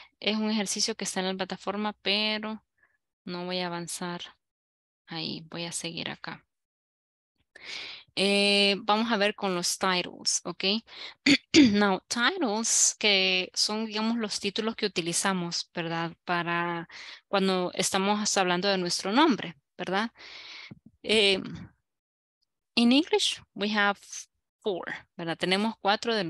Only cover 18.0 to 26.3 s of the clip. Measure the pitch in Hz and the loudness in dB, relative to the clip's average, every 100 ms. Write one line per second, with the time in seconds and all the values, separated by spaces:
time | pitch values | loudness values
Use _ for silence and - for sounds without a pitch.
18 | 196 208 208 208 180 175 202 190 175 - | 0 0 0 2 2 2 2 0 0 -2
19 | 190 233 320 220 180 - _ - 180 190 | 0 4 4 4 -2 -14 _ -12 -4 -2
20 | 226 - - - - - - - - _ | -2 -8 -18 -18 -16 -18 -18 -20 -20 _
21 | - 220 202 190 - 165 - _ _ _ | 0 4 4 2 -2 -12 -14 _ _ _
22 | _ _ _ _ _ _ _ 240 233 269 | _ _ _ _ _ _ _ 2 6 4
23 | 339 415 - - - - 208 214 202 202 | 4 2 0 -2 -10 -4 0 2 2 0
24 | - - - _ _ _ 214 175 - - | -8 -16 -16 _ _ _ -4 -4 -6 -12
25 | - - 165 160 180 190 220 - 196 214 | -14 -10 -6 -2 2 2 2 0 0 2
26 | 233 220 170 | 2 0 -2